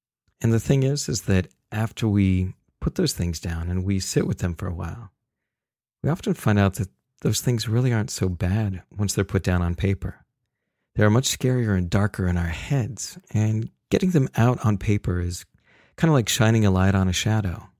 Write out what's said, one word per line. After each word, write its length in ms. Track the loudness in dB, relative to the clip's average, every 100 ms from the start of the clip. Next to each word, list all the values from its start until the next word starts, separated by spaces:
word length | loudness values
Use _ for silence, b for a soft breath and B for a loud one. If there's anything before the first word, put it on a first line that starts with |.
| _ _ _ -4
And 100 | 2
the 80 | 2
thing 240 | 2 2
is, 240 | 2 -2 -4
is 160 | -4
that 240 | 0 0 0 _ -10
after 360 | -6 -6 -2 0
we 460 | 4 4 2 -2 -8 _ -8
put 140 | -6 -2
those 180 | -2
things 260 | -2 -4 -4
down 300 | -6 -6 -4
and 140 | -4
we 160 | -2 -2
sit 280 | -2 -2 -2
with 120 | -2
them 160 | -4 -6
for 120 | -8
a 60 |
while, 380 | -8 -10 -12 -16 _ _ _ _ _ _ _ _ _
we 60 | -4
often 240 | -2 -2
find 260 | -2 2 4
out 160 | 4 2
that 140 | -6 _ _ _
those 200 | -2 0
things 280 | 0 -2 0
really 240 | 0 2
aren't 180 | 0 -2
so 180 | -2 -4
bad 540 | -2 -2 0 -2 -6 -10 -4
once 180 | -2
they're 100 | -2
put 200 | 0 0
down 180 | 0 0
on 140 | 0 0
paper. 500 | -2 -2 -6 -10 _ _ _ _ _ _ _ 2
They 80 |
are 60 | 4
much 260 | 4 0 -2
scarier 420 | -2 0 0 0
and 120 | 2
darker 380 | 0 0 0 0
in 100 | 0
our 100 | -2
heads, 720 | -6 -2 -2 -2 -6 -14 -16 -6
and 380 | -2 0 0 -4 _ -2
getting 220 | 0 2
them 180 | 2 0 2
out 280 | 2 2 0
on 120 | 0
paper 420 | 0 -2 -2 -4
is 260 | -4 -8 -14 _ b b b b
kinda 160 | 2
like 160 | 4 2
shining 360 | 2 4 4 4
a 60 |
light 240 | 4 4 4
on 120 | 2
a 60 |
shadow. 560 | 0 0 0 -2 -6 -12